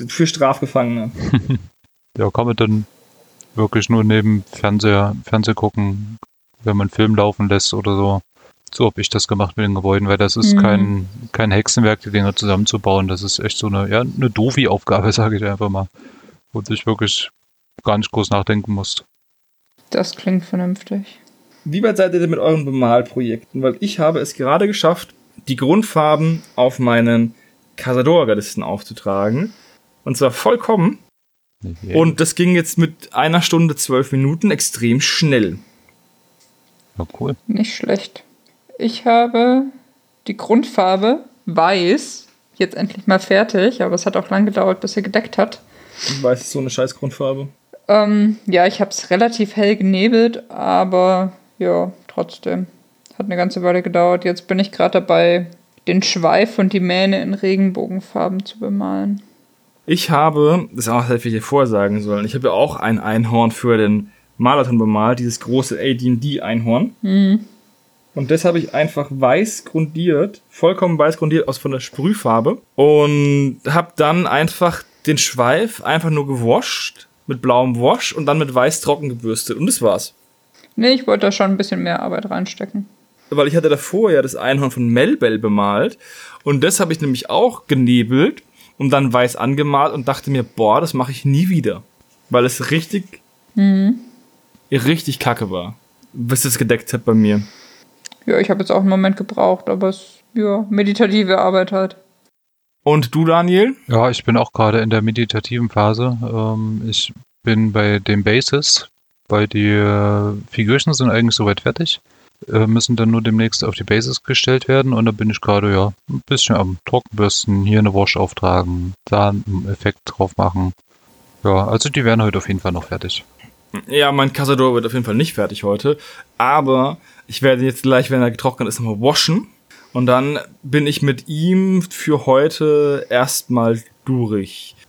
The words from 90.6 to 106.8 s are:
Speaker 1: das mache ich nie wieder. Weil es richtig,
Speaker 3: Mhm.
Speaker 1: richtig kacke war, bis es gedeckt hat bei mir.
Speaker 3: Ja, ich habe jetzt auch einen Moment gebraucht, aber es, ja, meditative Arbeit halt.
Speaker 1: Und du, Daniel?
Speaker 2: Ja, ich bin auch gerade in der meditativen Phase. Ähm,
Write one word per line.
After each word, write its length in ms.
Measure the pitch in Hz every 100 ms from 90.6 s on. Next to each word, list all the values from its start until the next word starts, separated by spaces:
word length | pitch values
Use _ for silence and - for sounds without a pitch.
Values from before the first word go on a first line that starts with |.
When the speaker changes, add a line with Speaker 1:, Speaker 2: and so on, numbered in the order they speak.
| 107 127
Speaker 1:
das 120 | 165
mache 180 | 135 127
ich 120 | 123
nie 240 | 139 139 180
wieder. 340 | 170 110 90 - _ _ _ -
Weil 140 | 123
es 280 | 123 - 127
richtig, 500 | 160 160 196 - - _ _ _ 214
Speaker 3:
Mhm. 440 | 196 190 196 240 - - _ _ _ _ -
Speaker 1:
richtig 500 | 135 127 165 - 127
kacke 300 | 127 113 104
war, 260 | 92 90 - _ _ _
bis 320 | 131 117 131
es 140 | 135 120
gedeckt 340 | 117 117 -
hat 140 | 117 117
bei 80 |
mir. 280 | 110 107 104 104 - - - _ _ - - -
Speaker 3:
Ja, 120 | 196
ich 100 | 196
habe 80 | 196
jetzt 120 | 190
auch 100 | 202
einen 80 | 196
Moment 280 | 190 190 196
gebraucht, 500 | 202 208 185 185 -
aber 220 | 190 190
es, 300 | 190 - _ _ 233
ja, 300 | 208 202 202
meditative 720 | 208 202 202 208 214 185 190
Arbeit 320 | 185 190 190
halt. 240 | 190 190 - _ _ _ _ _ _ _ _
Speaker 1:
Und 300 | 143 151 120 156
du, 100 | 165
Daniel? 500 | 165 175 185 247 262 -
Speaker 2:
Ja, 220 | 113 123
ich 120 | 120
bin 140 | - 117
auch 160 | 117
gerade 260 | - 107 113
in 100 | 110
der 100 | 110
meditativen 680 | 110 110 113 110 - 120 117
Phase. 480 | 107 104 110 127 117
Ähm, 640 | 120 113 110 110 110 110